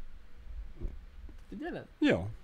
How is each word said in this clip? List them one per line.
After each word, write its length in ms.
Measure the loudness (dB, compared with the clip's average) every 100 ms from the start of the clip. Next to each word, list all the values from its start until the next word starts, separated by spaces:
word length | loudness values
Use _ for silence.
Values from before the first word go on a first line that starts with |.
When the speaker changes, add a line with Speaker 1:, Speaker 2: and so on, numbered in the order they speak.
| -2 -8 -10 -10 -8 -6 -6 -4 -4 -4 -10 -12 -10 -10 -8
Speaker 1:
Figyeled? 380 | -6 -4 -4 -6 6
Speaker 2:
Jó. 300 | 8 8 4 -4